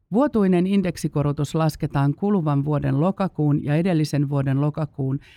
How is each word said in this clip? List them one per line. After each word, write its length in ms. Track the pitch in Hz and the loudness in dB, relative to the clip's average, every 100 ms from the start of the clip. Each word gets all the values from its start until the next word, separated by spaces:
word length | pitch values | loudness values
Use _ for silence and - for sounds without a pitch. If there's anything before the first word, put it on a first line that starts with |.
| - | -4
Vuotuinen 560 | 202 294 226 190 180 185 | 0 2 2 2 2 2
indeksikorotus 880 | 202 180 - 156 151 143 143 143 | 0 0 -4 -4 0 0 -2 -2
lasketaan 600 | 165 160 - 151 143 143 | 0 -2 -2 -4 0 0
kuluvan 500 | 143 202 202 151 139 | 0 0 0 0 0
vuoden 340 | 147 147 139 135 | 0 -2 0 0
lokakuun 640 | 175 190 190 - 151 147 | 0 0 -4 0 0 0
ja 120 | 139 | 0
edellisen 540 | 151 185 160 151 143 139 | 0 2 0 0 -2 0
vuoden 320 | 143 139 135 | 0 0 0
lokakuun 580 | 147 147 151 - 135 139 - | 0 -2 -6 -4 -4 -4 -8